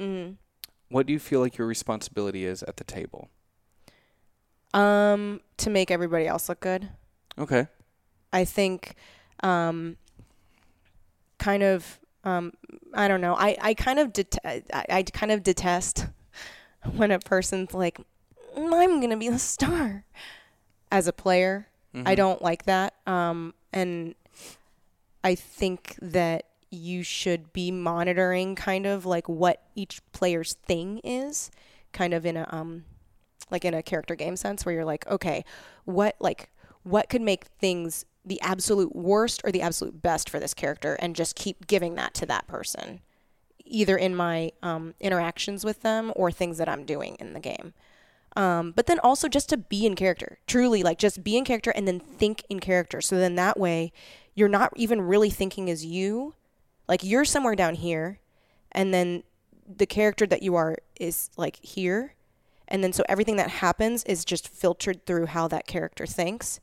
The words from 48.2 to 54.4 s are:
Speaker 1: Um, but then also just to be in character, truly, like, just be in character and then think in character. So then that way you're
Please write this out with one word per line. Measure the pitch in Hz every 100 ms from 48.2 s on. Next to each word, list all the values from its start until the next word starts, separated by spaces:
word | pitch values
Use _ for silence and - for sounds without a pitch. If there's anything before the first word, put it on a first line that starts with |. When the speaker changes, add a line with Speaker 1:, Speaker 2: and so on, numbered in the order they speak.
| _ -
Speaker 1:
Um, | 190 170 170
but | 165 -
then | 339
also | 247 277 311
just | 269 -
to | 269
be | - 202 220
in |
character, | 185 190 170 - - -
truly, | 247 247 214
like, | 175 165
just | 208 190
be | 208 233
in |
character | 262 226 233
and | 208 196
then | 180
think | - - 214 220 -
in | 196
character. | 190 180 170 -
So | - 190
then | 180 175
that | 185 -
way | 180 165 165 - - - _
you're | -